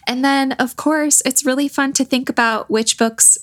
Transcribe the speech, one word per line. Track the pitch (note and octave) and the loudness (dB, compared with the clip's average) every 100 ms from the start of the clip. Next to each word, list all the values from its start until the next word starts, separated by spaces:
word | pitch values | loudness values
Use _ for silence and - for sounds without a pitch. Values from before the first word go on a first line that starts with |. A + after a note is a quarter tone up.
| - | -4
And | B3 | 0
then, | C4+ C#4 C4+ | 2 2 0
of | C4 B3+ - | -2 -4 -2
course, | D4 D#4 D4+ - - | -2 0 0 0 0
it's | C4 C#4+ | 0 0
really | C4 C#4+ | 0 -2
fun | - C4+ | -2 -2
to | C#4 C4 | -2 0
think | B3+ C4 | 0 0
about | B3+ A#3 A3 - | 0 0 -2 -2
which | A3 A3 - | -2 -2 0
books | A3+ A3+ - - | -2 4 4 4